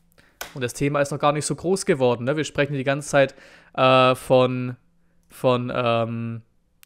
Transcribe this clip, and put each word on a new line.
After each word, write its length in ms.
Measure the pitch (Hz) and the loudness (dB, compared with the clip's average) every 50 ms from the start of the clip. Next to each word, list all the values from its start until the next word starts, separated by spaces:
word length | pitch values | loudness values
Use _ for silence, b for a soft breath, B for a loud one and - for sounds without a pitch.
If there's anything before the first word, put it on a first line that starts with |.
| _ _ _ _ b b b b b - - | _ _ _ _ b b b b b -16 -10
Und 80 | 147 123 | -6 -6
das 100 | 120 - | -6 -4
Thema 280 | - 143 143 147 143 | -2 -2 -2 0 0
ist 100 | 143 139 156 | -2 -2 -2
noch 60 | 139 | -2
gar 140 | - 147 147 | 0 0 0
nicht 140 | 151 135 | 0 -2
so 80 | - 151 | -4 -6
groß 300 | - - 170 190 190 - | -6 -4 -2 -2 -2 0
geworden, 400 | - 175 135 131 123 120 113 120 | 0 0 2 2 2 2 0 -2
ne? 120 | 127 151 | -2 -2
Wir 80 | 156 147 | -2 -4
sprechen 300 | - - - 143 139 147 | -4 -2 -2 -2 -2 -2
die 100 | 139 127 | -4 -2
ganze 240 | 139 139 147 143 - | -2 -4 -4 -4 0
Zeit, 260 | - 143 135 135 - B B B B B B B B | 2 2 2 2 0 B B B B B B B B
äh, 400 | - 131 131 131 131 127 127 131 | 2 4 4 6 6 6 4 2
von, 640 | - - - 139 127 127 127 127 127 127 123 123 - _ _ _ _ _ _ _ _ _ _ | 0 0 2 4 4 4 2 0 -4 -6 -8 -8 -12 _ _ _ _ _ _ _ _ _ _
von, 440 | - - - 127 123 120 123 123 - | -10 -4 0 0 0 0 0 -2 -4
ähm, 680 | 127 123 120 117 113 117 113 117 117 117 117 113 113 - _ _ _ _ _ _ _ _ | -2 0 0 0 0 0 -2 -4 -6 -8 -8 -10 -12 -14 _ _ _ _ _ _ _ _